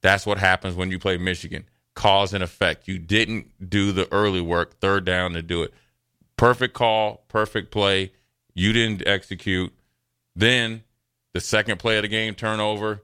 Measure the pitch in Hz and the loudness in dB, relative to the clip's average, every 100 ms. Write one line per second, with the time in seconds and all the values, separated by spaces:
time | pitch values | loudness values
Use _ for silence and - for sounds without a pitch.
0 | 92 98 107 101 95 92 98 90 92 92 | 4 2 0 0 2 0 -2 -4 -4 -2
1 | 98 90 90 90 82 78 - _ _ - | -2 -2 -2 -6 -8 -14 -14 _ _ -2
2 | 104 98 98 98 90 - 110 85 - 95 | 4 4 2 -2 -6 -2 -2 -2 -6 -10
3 | 85 104 110 110 - _ 95 101 98 95 | 0 0 2 -4 -12 _ -4 0 0 0
4 | 92 98 104 92 85 85 85 _ 95 98 | 0 2 2 0 0 0 -2 _ 0 0
5 | 90 90 90 85 82 87 82 - _ _ | 0 -2 -2 -6 -6 -4 -4 -8 _ _
6 | _ _ _ - 117 120 127 - 120 110 | _ _ _ 2 4 4 0 0 2 2
7 | 107 104 _ 110 107 113 80 107 101 95 | 0 -4 _ -2 -2 -4 -6 0 2 2
8 | 95 _ _ _ _ - 95 110 113 104 | -2 _ _ _ _ 0 2 4 2 -2
9 | - 98 - 90 - 92 92 _ _ _ | -2 -2 -2 -10 -4 -2 -4 _ _ _
10 | _ _ _ - 110 123 117 113 _ _ | _ _ _ 2 4 4 0 -6 _ _
11 | _ _ _ 90 - 107 107 95 117 110 | _ _ _ -8 0 0 0 -2 0 0
12 | 107 110 110 98 113 110 107 104 107 104 | 0 -2 -4 -4 -4 -2 -2 -2 -4 -6